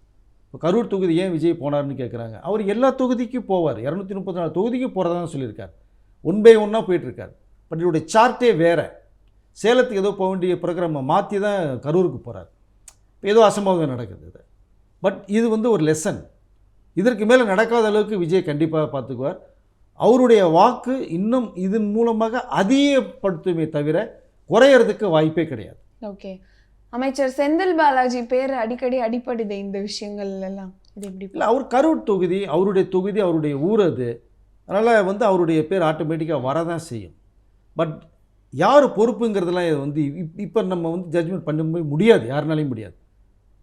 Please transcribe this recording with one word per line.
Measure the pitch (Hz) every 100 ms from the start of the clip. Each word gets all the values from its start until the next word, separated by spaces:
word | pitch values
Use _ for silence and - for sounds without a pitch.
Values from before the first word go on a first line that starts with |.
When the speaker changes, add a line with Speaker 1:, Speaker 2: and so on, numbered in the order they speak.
| _ _ _ _ _
Speaker 1:
இப்ப | 131 156
கரூர் | 220 226
தொகுதி | 196 185 165
ஏன் | 185
விஜய் | 165 165 165
போனாருன்னு | 147 143 139 131
கேக்குறாங்க. | 120 113 113 107
அவர் | - 214
எல்லா | 196 208 262
தொகுதிக்கும் | 262 254 240 240 254 208
போவார். | 190 160 110
இருநூத்தி | 123 175 190
முப்பத்தி | 196 185 180
நாலு | 165
தொகுதிக்கும் | 170 226 247 254
போறதா | 190 175
தான் | 175 170
சொல்லியிருக்காரு. | 139 123 104 98 - _ _ _ _
ஒன் | 151 202
by | 220
ஒன்னா | 220 208 220 185
போயிட்டு | 175 127
இருக்காரு. | - 95 - _ _ _
But | 160
இதோட | 175 156 156
சார்ட்டே | 220 247 247 247 170
வேற. | 170 165 - - _ _ _ _ _ -
சேலத்துக்கு | 208 247 247
ஏதோ | 196 196
போக | 202 190
வேண்டிய | 190 180
ப்ரோக்ராமை | 170 175 175 175 147
மாத்தி | 131 180 202 208
தான் | 208 202 156 123
கரூருக்கு | 143 170 180 120
போறாரு. | 120 95 87 _ _ _ - - _
இப்ப | _ 190
ஏதோ | 220
அசம்பாவிதம் | 208 202 196 180 147
நடக்குது | 123 110 92 80
இது. | - _ _ _ _ _ _
But | 185 202 -
இது | 208 233
வந்து | 220 240
ஒரு | 208
லெசன். | 156 156 202 117 - _ _ _ _ _ _
இதற்கு | - 214 214 214
மேல | 254
நடக்காத | 226 190 226 233 214
அளவுக்கு | 214 208 208
விஜய் | 165 185
கண்டிப்பா | 156 147 156 160 151
பாத்துக்குவார். | 143 120 123 135 - - _ _ _ _
அவருடைய | - 185 247 247 220 180
வாக்கு | 160 220 226 233 262 -
இன்னும் | 165 214 254 214
இதன் | 180 190 220 208
மூலமாக | 214 233 220 226 240 -
அதிகப்படுத்துமே | 147 190 269 285 269 202 - 196 165 185 165 156
தவிர | 151 147 160 220 - _ _ -
குறையறதுக்கு | 196 269 262 208 - 208
வாய்ப்பே | 156 156 160 156
கிடையாது. | 120 85 - _ _
Speaker 2:
ஓகே. | 214 190 196 190 _ _ _ _ _
அமைச்சர் | 240 269 269 269 262
செந்தில் | 285 320 370 320
பாலாஜி | 294 262 254 247 233
பேர் | 254 269
அடிக்கடி | 262 226 247 254 254
அடிபடுது | 220 240 247 233 214
இந்த | 196 196 196
விஷயங்கள் | 202 - 208 208 196 190
எல்லாம். | 190 196 190 - _
இது | - 202
எப்படி? | 190 196
Speaker 1:
இல்ல, | -
அவர் | 214 254 254
கரூர் | 254 311 311
தொகுதி, | - 196 180 190
அவருடைய | 190 156 190 190 180
தொகுதி, | 185 190 208
அவருடைய | 185 165 151 139
ஊர் | 165 220
அது. | 190 110 120 117 _ _ _ _ -
அதனால | 190 226 220
வந்து | 185 202
அவருடைய | 220 185 165 160 156
பேர் | 190
ஆட்டோமேட்டிக்கா | 160 160 160 160 160 151
வரதான் | 127 147 170 170
செய்யும். | - 117 90 - _ _ _ _ _ -
But | 165 151 - _ _ _ _
யாரு | 131 190 285 254
பொறுப்புங்கிறதெல்லாம் | - 233 208 233 202 175 180 170
இது | 147
வந்து | 139 147
இப்-, | 143 151 160 180
இப்ப | 202 226
நம்ம | 185 185 165
வந்து | 175 175 170
ஜட்ஜ்மெண்ட் | 165 185
பண்ண | 139 156
முடியாது, | 160 170 156 147 214 202 117
யாருனாலையும் | 139 151 156 147
முடியாது. | 110 101 - _ _ _ _ _ _